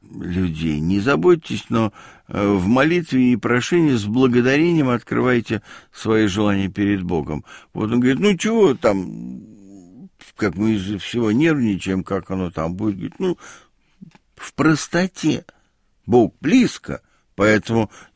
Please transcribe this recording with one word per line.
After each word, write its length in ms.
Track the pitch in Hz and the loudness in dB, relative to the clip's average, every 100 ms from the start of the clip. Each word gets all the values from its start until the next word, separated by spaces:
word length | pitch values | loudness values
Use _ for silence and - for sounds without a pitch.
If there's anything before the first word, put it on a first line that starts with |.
людей, 760 | - - 87 90 90 80 82 76 | -20 -12 -6 -2 -2 -2 -2 -2
не 220 | 82 101 | 0 0
заботьтесь, 640 | 117 147 180 165 - 107 - | 0 2 2 2 0 -10 -2
но 220 | 113 110 - - - _ | -2 -2 -4 -20 -20 _
э, 220 | - 101 | -2 0
в 140 | 101 92 | 2 2
молитве 640 | 127 156 175 160 131 123 | 2 2 0 0 2 2
и 40 | 120 | 2
прошении 580 | 110 123 - 175 151 | 0 -2 0 2 2
с 100 | 120 | 0
благодарением 840 | 101 120 131 120 123 143 170 165 131 | 0 2 4 4 2 2 2 2 0
открывайте 760 | 120 - 117 123 120 - 107 - - _ | -2 -2 0 2 0 0 -6 -8 -20 _
свои 340 | - 110 110 107 | -8 0 2 2
желания 420 | 98 104 98 95 | 2 2 0 -2
перед 340 | 98 101 101 | -2 -2 -2
Богом. 420 | 90 85 71 73 - - - | -2 -4 -4 -8 -10 -20 -14
Вот 160 | - 107 | -6 -2
он 80 | 120 | 0
говорит: 200 | 127 135 | 2 2
"Ну 160 | 202 180 | 0 0
чего 380 | 220 226 185 | 0 2 2
там, 1300 | 117 110 98 90 55 120 64 104 107 98 98 87 113 190 _ - - | 4 0 0 -4 -10 -12 -14 -18 -20 -20 -20 -20 -20 -20 _ -20 -4
как 180 | 104 90 | -4 0
мы 160 | 110 | 0
из-за 260 | 104 92 101 | 0 -4 -8
всего 340 | - 117 110 | -6 -2 0
нервничаем, 720 | 117 165 147 110 90 95 95 | 2 2 2 0 -2 -2 -4
как 260 | - 95 - | -4 -6 -4
оно 200 | 95 87 | -6 -6
там 240 | - 82 | -4 -6
будет?" 220 | 92 107 98 | -4 -4 -4
Говорит: 220 | 104 - | -10 -6
"Ну, 200 | 185 - - - _ _ _ _ - - _ - | -4 -4 -10 -20 _ _ _ _ -20 -20 _ -20
в 180 | - | -12
простоте. 920 | - 151 151 - 175 185 - 156 127 - _ _ _ _ _ - | 0 0 0 -2 -4 -4 -2 -2 -2 -8 _ _ _ _ _ 0
Бог 280 | 123 101 - | 2 2 -2
близко, 640 | 151 254 208 - - 67 _ _ _ - | 2 4 2 -2 -10 -12 _ _ _ 0
поэтому, 540 | 107 107 - 113 107 - - | 2 2 2 -2 -2 -8 -14